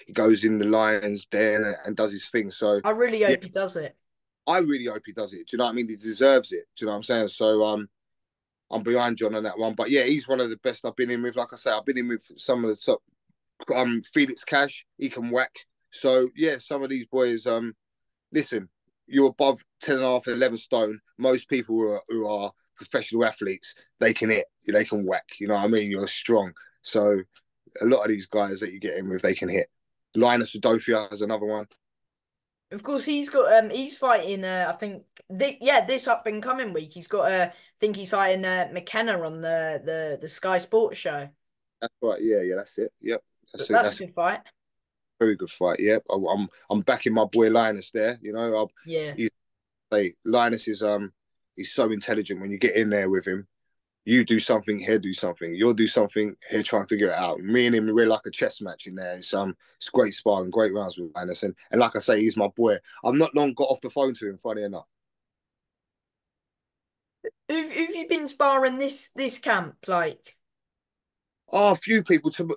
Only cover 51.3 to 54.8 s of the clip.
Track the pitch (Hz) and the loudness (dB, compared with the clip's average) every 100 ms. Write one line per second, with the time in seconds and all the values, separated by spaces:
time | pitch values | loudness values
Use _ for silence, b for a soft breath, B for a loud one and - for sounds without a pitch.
51.3 | _ _ - 95 - 113 107 - 107 101 | _ _ -14 -8 -2 0 -2 -2 -4 -4
52.3 | 92 98 101 117 98 107 104 95 95 95 | -8 -8 0 2 2 2 0 0 0 -2
53.3 | 95 98 _ _ _ _ _ - 123 113 | -6 -8 _ _ _ _ _ 2 2 4
54.3 | 110 - 110 101 104 | 2 2 0 0 -4